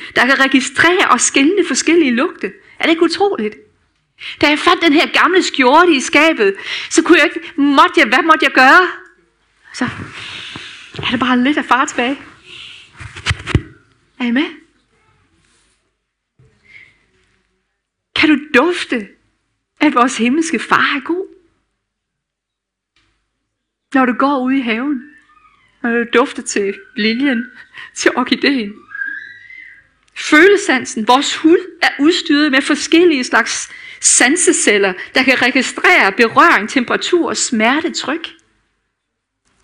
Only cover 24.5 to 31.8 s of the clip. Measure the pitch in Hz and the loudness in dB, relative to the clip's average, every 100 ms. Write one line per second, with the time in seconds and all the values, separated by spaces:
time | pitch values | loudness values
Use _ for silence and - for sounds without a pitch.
24.5 | 269 233 220 277 269 - _ _ _ _ | -2 -2 -4 -4 -6 -8 _ _ _ _
25.5 | _ _ _ 247 233 233 233 269 - - | _ _ _ -4 -4 -2 0 -2 -4 -8
26.5 | - 196 202 - - 214 226 285 233 247 | -6 -4 -8 -12 -6 -4 -2 -2 -2 -6
27.5 | - - - - - 339 294 254 247 254 | -14 -20 -20 -18 -4 -2 -2 -2 -2 0
28.5 | 277 208 208 - - - - - - - | -2 -6 -12 -18 -12 -10 -12 -16 -20 -20
29.5 | - - - _ _ _ - - 302 370 | -20 -20 -20 _ _ _ -12 0 4 6
30.5 | 403 - 262 - - 214 254 285 - 311 | 4 2 -2 -4 -8 0 0 0 0 2
31.5 | 359 - - | 2 0 -4